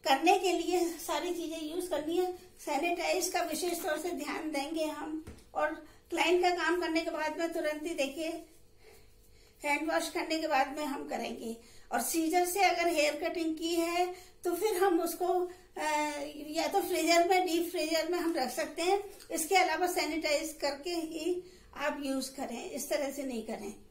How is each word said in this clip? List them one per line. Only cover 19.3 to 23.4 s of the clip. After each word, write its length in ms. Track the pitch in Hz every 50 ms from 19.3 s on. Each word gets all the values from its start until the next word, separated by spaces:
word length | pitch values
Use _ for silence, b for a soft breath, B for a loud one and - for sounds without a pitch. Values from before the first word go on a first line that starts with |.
इसके 260 | 320 320 - - 392
अलावा 300 | 370 359 339 311 339 370
sanitize 720 | 349 - - 294 294 320 330 311 311 294 302 320 311 - -
करके 300 | - 285 285 277 - 359
ही 520 | 349 339 320 320 330 311 311 349 359 359 B B B B B B -
आप 220 | - 285 302 285 294
यूज 280 | 285 269 269 269 254 -
करें, 420 | - - 262 233 233 247 - 370
इस 180 | - 247 - -
तरह 220 | 320 294 285 277
से 120 | - 285
नहीं 200 | 269 269 240 226